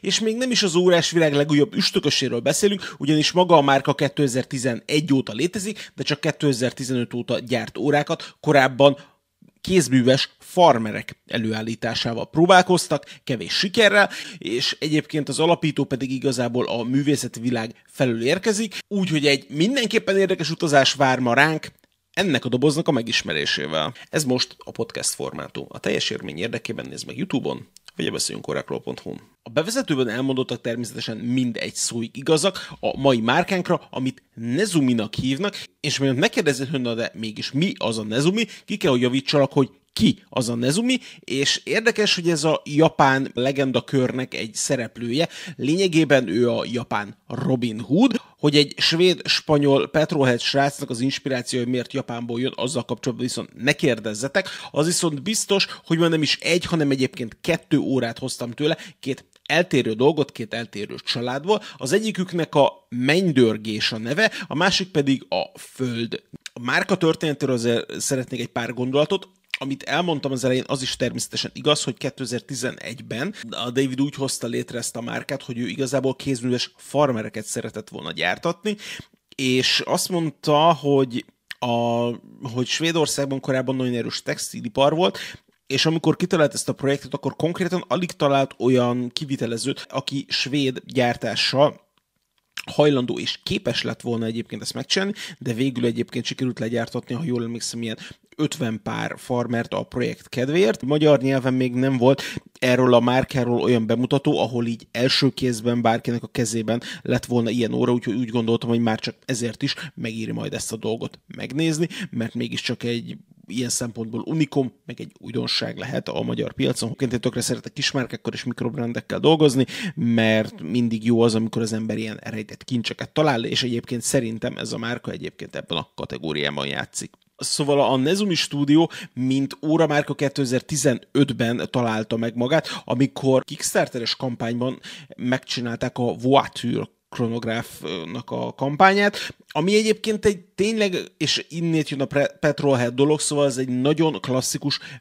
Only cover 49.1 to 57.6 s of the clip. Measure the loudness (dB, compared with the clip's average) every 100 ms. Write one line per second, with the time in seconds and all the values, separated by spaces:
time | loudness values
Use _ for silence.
49.1 | 2 -2 -2 2 4 6 4 4 2 2
50.1 | 2 2 2 0 2 0 -2 -6 -2 -2
51.1 | -2 -4 -4 -4 -4 -2 -2 -2 -6 -6
52.1 | -8 -6 -4 -4 -2 -4 -2 -4 -4 -4
53.1 | -2 -4 -6 -10 -4 -2 2 2 0 -4
54.1 | -6 -2 -2 -2 -8 -6 0 0 2 0
55.1 | -2 -4 -4 0 0 0 -6 -2 2 4
56.1 | 2 0 0 0 0 2 0 2 2 0
57.1 | -4 -12 -6 -2 -2